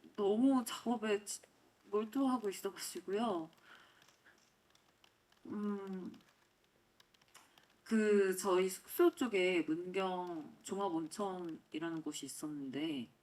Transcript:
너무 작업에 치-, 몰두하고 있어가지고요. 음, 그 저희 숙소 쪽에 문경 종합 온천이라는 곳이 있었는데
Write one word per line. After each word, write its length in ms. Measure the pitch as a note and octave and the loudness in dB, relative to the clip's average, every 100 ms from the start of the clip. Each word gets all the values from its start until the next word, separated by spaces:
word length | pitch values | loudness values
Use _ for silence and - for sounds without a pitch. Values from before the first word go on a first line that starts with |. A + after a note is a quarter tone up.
| - - | -12 0
너무 480 | G3 G#3+ C4+ C4 A#3 | 2 6 6 4 2
작업에 580 | - A3+ A#3 G#3+ G3+ - | -4 -2 0 0 0 -2
치-, 160 | - - _ _ _ G#3 | -12 -14 _ _ _ -4
몰두하고 640 | G3+ A3 C4+ C4 B3 G#3 | -2 -2 0 2 2 -2
있어가지고요. 1000 | F#3 G3 - - F3 F#3 G3+ A#3 F3 D#3+ - - - - _ - _ - _ _ _ _ _ _ _ _ _ _ _ - | -4 -6 -8 -10 -8 -4 0 0 0 -4 -12 -20 -20 -20 _ -20 _ -20 _ _ _ _ _ _ _ _ _ _ _ -10
음, 760 | G#3 G#3 G3+ G3 F#3 - - - _ _ _ _ _ _ _ _ _ _ - - _ _ _ | -4 -4 -4 -6 -8 -10 -14 -20 _ _ _ _ _ _ _ _ _ _ -20 -20 _ _ _
그 520 | - A3+ G#3+ G3+ F#3+ F#3 | 0 2 6 6 6 2
저희 340 | G3+ F3+ F#3+ | 2 4 2
숙소 460 | - - - F4 - | -2 -4 4 4 4
쪽에 460 | B3 G3 F3+ F3+ | 0 2 4 2
문경 960 | D#3 D#3+ F3+ F#3+ F#3+ F3+ F3 E3 - - | 0 -2 -2 -2 0 -2 -4 -8 -10 -16
종합 300 | - G3 G3 | -8 -2 0
온천이라는 1080 | E3 D#3 - G3+ F#3 E3+ D#3 - D#3+ E3 E3 | -2 -4 -4 -4 -4 -8 -10 -12 -8 -6 -6
곳이 220 | D3+ D3 C#3 | -6 -8 -10
있었는데 840 | - D#3 D3 C3+ C3 D#3+ C#3 A2+ _ | -8 -8 -8 -6 -4 -4 -4 -8 _